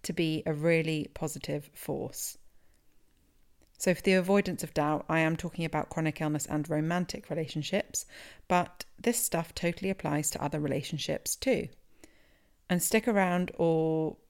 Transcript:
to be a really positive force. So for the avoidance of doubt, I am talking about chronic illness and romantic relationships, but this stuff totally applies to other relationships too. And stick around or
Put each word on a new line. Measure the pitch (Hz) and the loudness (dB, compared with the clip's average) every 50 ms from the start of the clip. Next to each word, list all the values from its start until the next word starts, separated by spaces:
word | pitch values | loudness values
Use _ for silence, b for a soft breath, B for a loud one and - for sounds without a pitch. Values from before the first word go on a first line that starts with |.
to | _ - 175 | _ -6 -2
be | - 170 160 156 156 - | 0 0 0 0 -2 -2
a | - 156 | -2 -2
really | 147 151 170 165 160 160 160 160 156 147 - - | 0 4 4 4 4 4 2 0 -2 -2 -6 -6
positive | - - 156 - 170 - - 147 147 147 - _ | -6 -6 -6 -6 -8 -6 -6 -6 -6 -6 -10 _
force. | - - - 147 139 - 123 - - - - - - - - _ - _ - _ _ _ - _ - _ _ _ _ _ _ _ _ _ _ - _ _ _ _ _ | -14 -8 -6 -4 -4 -4 -6 -6 -8 -8 -10 -10 -12 -20 -20 _ -20 _ -20 _ _ _ -20 _ -20 _ _ _ _ _ _ _ _ _ _ -20 _ _ _ _ _
So | - 190 180 | 2 2 2
for | - - | 2 4
the | 202 190 | 4 4
avoidance | 185 180 180 196 202 196 - 170 156 - | 4 4 4 4 4 4 2 -2 -6 -6
of | 151 - | -4 0
doubt, | 160 147 147 151 147 - - | 0 2 2 2 0 0 0
I | 160 165 | 2 2
am | 160 160 165 | 2 2 0
talking | 160 - 170 - - 170 | 0 -4 -6 -6 -4 -4
about | 160 - 156 - - | -2 0 -2 -2 -2
chronic | - 165 160 156 151 - | -2 -2 0 0 0 0
illness | 160 151 151 151 - | -2 0 0 -2 -2
and | - - 151 147 165 | -2 -2 -4 -2 0
romantic | 160 151 156 160 170 180 180 - - 208 - - | 0 0 0 2 0 0 0 -2 -6 -12 -8 -6
relationships, | 165 165 160 - - 156 147 - - 202 - - - - - B B B B B B B B | -4 -4 -4 -4 -4 -6 -4 -2 -2 -2 -2 -2 -6 -8 -8 B B B B B B B B
but | _ 180 180 175 - - - - - - | _ 2 2 2 0 -6 -14 -16 -16 -16
this | - - 233 240 - | -2 0 0 0 2
stuff | - - - 165 165 - - | 0 0 -2 -2 -4 -4 -6
totally | - - 175 175 - - 190 | -2 -2 -2 -2 0 -2 -4
applies | 190 - - 156 147 147 151 - | -2 -2 -2 -2 0 0 0 -2
to | - - - | -4 -2 -4
other | - - 156 | -2 -2 -2
relationships | 147 151 - - 143 - - 147 - - 151 - - - - | -2 0 0 -2 -2 -4 -6 -6 -2 -2 -4 -4 -2 -6 -6
too. | - - 269 247 180 - - - - _ b b b b b b b b b b b b b b b b _ | -2 0 0 2 0 0 -6 -10 -18 _ b b b b b b b b b b b b b b b b _
And | 180 180 | 0 2
stick | 175 - - 220 214 - | 2 4 2 2 2 4
around | 220 202 190 180 175 180 180 175 - - | 4 4 4 4 2 0 0 -2 -2 0
or | 175 165 165 160 160 160 160 160 160 156 - - _ _ | 2 2 4 4 2 2 2 2 0 -2 -4 -8 _ _